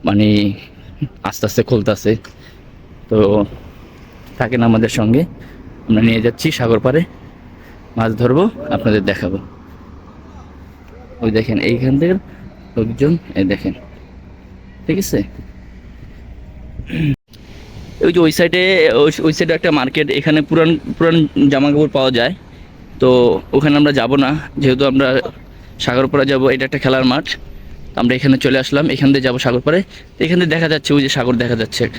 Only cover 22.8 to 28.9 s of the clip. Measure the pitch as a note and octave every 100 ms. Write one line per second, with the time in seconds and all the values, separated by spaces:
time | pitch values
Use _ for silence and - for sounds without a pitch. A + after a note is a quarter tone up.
22.8 | - - B2+ B2+ A#2+ F#2 - C#3 D3 D3
23.8 | D3 C#3 A#2 C#3 C3+ D3+ - - C#3 B2+
24.8 | C#3 C3+ C3+ C3 - - - - - -
25.8 | - B2 C3+ C#3+ C#3 C3+ C3 C3 C3 C#3+
26.8 | C3 C3 C3 C3 F3 - - - - -
27.8 | - - A#2+ B2+ C#3 C3 C3+ C3 C3 C#3+
28.8 | D#3